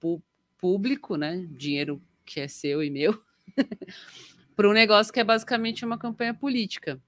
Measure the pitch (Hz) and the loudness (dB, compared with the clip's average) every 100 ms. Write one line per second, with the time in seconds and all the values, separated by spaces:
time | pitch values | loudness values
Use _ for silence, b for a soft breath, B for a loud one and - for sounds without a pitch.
0 | 165 170 _ _ _ _ 185 196 226 277 | -6 -6 _ _ _ _ 0 0 0 -2
1 | - 160 151 180 175 131 143 143 147 143 | -4 -4 -4 -6 -10 -8 -4 -2 -2 -6
2 | _ _ - 151 143 - 147 143 151 139 | _ _ -12 -10 -10 -6 -4 -2 -2 0
3 | 160 214 _ _ - - - - - - | 0 0 _ _ -6 -2 -2 -4 -16 -20
4 | - - - _ _ - 202 214 226 208 | -20 -20 -20 _ _ 2 4 6 8 6
5 | 220 254 220 220 220 240 226 226 233 233 | 6 0 2 0 0 -2 -2 -4 -8 -6
6 | 240 226 233 240 277 247 202 - - 131 | -8 -4 -6 -4 -2 -2 -2 -6 -8 -10